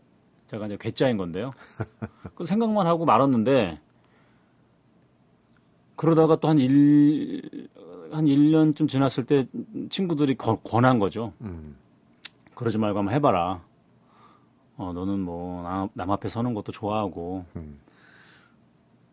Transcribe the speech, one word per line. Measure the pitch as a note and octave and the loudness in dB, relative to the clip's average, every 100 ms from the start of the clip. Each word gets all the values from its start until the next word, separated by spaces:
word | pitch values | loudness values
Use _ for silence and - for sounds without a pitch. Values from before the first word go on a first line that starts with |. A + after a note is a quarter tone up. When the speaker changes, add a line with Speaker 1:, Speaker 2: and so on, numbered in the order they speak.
| - _ _ _ _ | -18 _ _ _ _
Speaker 1:
제가 | A2+ G#2 | -12 -10
이제 | G2 | -10
괴짜인 | A#2 - C#3 A2 | -8 -2 0 0
건데요. | F2 E2+ B2+ - - - | -4 -8 -10 -12 -16 -12
Speaker 2:
<laughs> | G#2+ _ G#2+ _ G2 - | -12 _ -14 _ -18 -12
Speaker 1:
그 | |
생각만 | E3+ G#3 A3+ G#3 E3+ | -4 -2 0 0 2
하고 | E3+ D#3+ | 2 4
말았는데 | A2+ C#3 B2 A2 C3+ F#2 D#2 _ _ _ _ _ _ _ _ _ _ _ _ _ _ _ _ _ _ _ _ _ - | 4 4 2 2 2 0 -4 _ _ _ _ _ _ _ _ _ _ _ _ _ _ _ _ _ _ _ _ _ -4
그러다가 | D#3 D#3+ D#3+ D#3 | 2 4 4 4
또 | D#3 | 4
한 | D#3 | 4
일, | B2+ C#3+ C#3+ D3 D3 D3+ - F2+ - - - - - - - | 4 6 6 6 6 2 -2 -8 -12 -16 -16 -20 -20 -18 -10
한 | D#3 D#3 | -2 2
일 | C#3 D3+ | 4 6
년 | D#3+ D#3 | 6 4
쯤 | D3 D3 | 2 0
지났을 | C3+ C#3 - A#2 | 0 0 0 0
때 | C#3+ B2 - - C#3 A#2 | 0 0 -6 -10 -10 -8
친구들이 | - F#3 D3 C#3+ C3 | -4 -2 0 0 0
거-, | A2+ G#2+ | -2 -2
권한 | - - B2+ B2 | -2 2 4 4
거죠. | F#2+ G#2+ A2+ - | 0 -4 -10 -10
Speaker 2:
음. | G#2 E2 D2+ C#2 _ _ _ _ - _ _ - | -14 -12 -14 -20 _ _ _ _ -20 _ _ -8
Speaker 1:
"그러지 | A#2+ G#2+ | -4 -2
말고 | G#2+ G2+ | 0 0
한번 | G2 | 0
해봐라. | C3+ D3 F#2+ F2 F#2 - _ _ _ _ _ _ _ _ _ _ - | 2 2 2 0 -6 -12 _ _ _ _ _ _ _ _ _ _ -14
어, | F#2 | -10
너는 | F2 F#2+ G2 | -6 -6 -4
뭐 | F2+ E2+ F2+ F2+ | -6 -8 -10 -10
남, | F2 F#2+ F#2+ | -6 -4 -6
남 | - F#2 | -6 -4
앞에 | G2+ G#2 | -4 -4
서는 | A2+ B2 | -4 -4
것도 | G#2+ G2 | -4 -8
좋아하고 | - G2+ G#2+ G2+ E2 E2+ F#2 F2 F2 | -8 -4 -2 -4 -6 -10 -10 -12 -14
Speaker 2:
음. | D2+ C#2+ _ _ _ _ _ _ _ _ _ _ _ _ _ | -16 -18 _ _ _ _ _ _ _ _ _ _ _ _ _